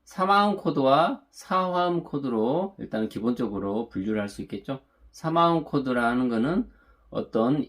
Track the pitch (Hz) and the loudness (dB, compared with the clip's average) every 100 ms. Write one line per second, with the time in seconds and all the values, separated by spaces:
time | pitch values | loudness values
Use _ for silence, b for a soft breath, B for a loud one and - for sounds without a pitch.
0 | - - 190 202 208 190 165 143 131 143 | -16 -4 2 4 4 0 -2 2 4 6
1 | 170 277 _ - - 185 185 175 180 175 | 4 0 _ -20 -2 0 0 0 0 0
2 | 170 143 139 113 117 160 196 - - 113 | -4 -6 -2 0 0 0 -4 -8 -8 -4
3 | 110 98 110 - 113 98 98 107 117 - | -4 -2 -2 -2 -4 -4 -4 -4 -6 -6
4 | 101 107 101 - - 101 - 135 - _ | -4 -2 -4 -8 -12 -10 -8 -10 -12 _
5 | - - 160 165 170 165 143 143 131 120 | -20 -10 -2 2 4 2 0 -2 0 0
6 | 120 123 127 113 127 196 233 b b b | 0 0 0 0 0 -2 -4 b b b
7 | b 110 110 113 120 143 | b -8 -2 0 2 0